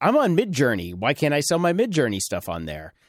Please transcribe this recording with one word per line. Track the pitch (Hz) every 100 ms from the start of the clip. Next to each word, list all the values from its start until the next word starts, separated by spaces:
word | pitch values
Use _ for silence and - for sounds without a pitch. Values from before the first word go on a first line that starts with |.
I'm | 160 277
on | 247 170
Midjourney. | 226 139 131 104 87
Why | 90 113
can't | 143 151
I | 147
sell | 143 170
my | 175
Midjourney | 175 233 165 120 98
stuff | - 92 -
on | 85 80
there? | 76 78 -